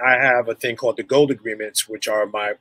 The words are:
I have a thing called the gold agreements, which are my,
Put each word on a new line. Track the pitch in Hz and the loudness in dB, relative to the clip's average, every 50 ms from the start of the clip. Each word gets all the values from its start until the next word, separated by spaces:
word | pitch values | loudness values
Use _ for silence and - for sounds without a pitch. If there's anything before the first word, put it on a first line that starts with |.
| 123 | 0
I | 127 127 | 2 2
have | 123 131 131 123 120 117 113 | 4 4 2 2 2 0 -2
a | 113 | -4
thing | - - 123 117 | -6 -4 -6 -6
called | 113 - 117 110 | -4 -2 -2 -2
the | - 104 | -2 -2
gold | - 131 139 147 135 135 | 2 4 4 4 4 2
agreements, | 107 - 113 107 107 107 107 - - - - | -4 -4 -8 -8 -8 -8 -6 -4 -4 -4 -4
which | 110 104 - | -6 -8 -4
are | - 107 107 107 | -2 0 0 0
my, | 104 104 107 104 104 104 - | -2 -2 -4 -4 -4 -4 -6